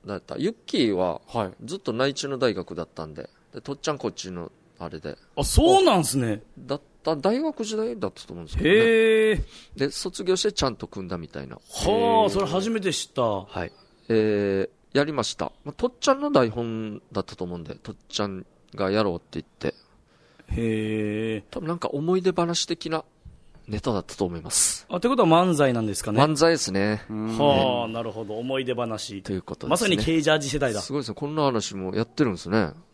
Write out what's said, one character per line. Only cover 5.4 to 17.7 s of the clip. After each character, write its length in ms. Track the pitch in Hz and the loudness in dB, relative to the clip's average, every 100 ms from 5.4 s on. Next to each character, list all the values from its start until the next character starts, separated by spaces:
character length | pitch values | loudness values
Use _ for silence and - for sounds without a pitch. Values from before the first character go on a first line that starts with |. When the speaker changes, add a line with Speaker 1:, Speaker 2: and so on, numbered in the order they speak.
Speaker 3:
そ 380 | - - 320 381 | 2 4 8 8
う 20 | |
な 140 | 359 196 | 8 4
ん 60 | |
す 120 | 151 131 | 2 0
ね。 240 | 120 104 - - | 0 -4 -8 -20
Speaker 1:
だ 180 | 127 143 | -8 -8
っ 40 | _ _ | _ _
た、 120 | - 156 | -4 0
大 260 | 190 240 | 0 0
学 220 | 311 294 | -2 -4
時 120 | 214 220 | -6 -4
代 220 | 220 233 | -4 -4
だ 100 | 190 | -8
っ 40 | |
た 120 | - | -8
と 80 | - | -14
思 100 | 175 | -14
う 20 | |
ん 20 | 165 | -6
で 60 | |
す 40 | - | 0
け 60 | |
ど 80 | 156 | 4
ね。 40 | 208 | 6
Speaker 3:
へ 40 | 226 226 220 220 220 | 6 6 6 4 4
ー。 100 | 180 - - - - | 2 -2 -10 -18 -4
Speaker 1:
で、 140 | 139 | -4
卒 340 | - 185 - | -2 -8 -4
業 120 | 185 185 | 0 2
し 60 | |
て 100 | 214 | 0
ち 100 | 180 | 0
ゃ 80 | 135 | -2
ん 60 | 107 | -2
と 100 | - | -10
組 180 | 101 90 | -10 -8
ん 20 | |
だ 100 | 85 | -8
み 100 | 80 | -8
た 140 | - | -10
い 60 | 67 | -12
な。 80 | - | -14
Speaker 3:
は 680 | - - - 220 233 226 208 | -14 -2 2 2 4 4 4
あ、 20 | |
そ 100 | 190 | 2
れ 60 | 185 | 0
初 240 | 175 208 | 0 0
め 100 | 226 | 0
て 100 | 185 | -2
知 160 | 147 - | -2 -4
っ 20 | |
た。 100 | - | 0
Speaker 1:
は 420 | 117 101 98 - 85 | 0 0 -4 -8 -8
い。 60 | - _ _ - | -10 _ _ 0
え 600 | 113 107 104 101 98 95 _ _ | 2 4 2 2 0 -2 _ _
ー、 20 | 139 | 0
や 80 | |
り 80 | 147 | 0
ま 120 | 143 | -2
し 100 | 107 | -4
た。 180 | - - - | -4 -8 -8
ま 80 | 143 | -16
あ、 0 | |
と 140 | - 247 | -4 -4
っ 40 | - | 0
ち 80 | - | 0
ゃ 60 | |
ん 60 | 269 | 2
の 100 | 294 | 2
台 180 | 277 120 | 2 2
本 540 | 113 117 113 110 104 _ | 0 -4 -4 -6 -10 _
だ 80 | - | -6
っ 40 | |
た 120 | - - | -6 -8
と 80 | |
思 120 | 90 87 | -8 -8
う 20 | |
ん 60 | |
で、 100 | 78 | -10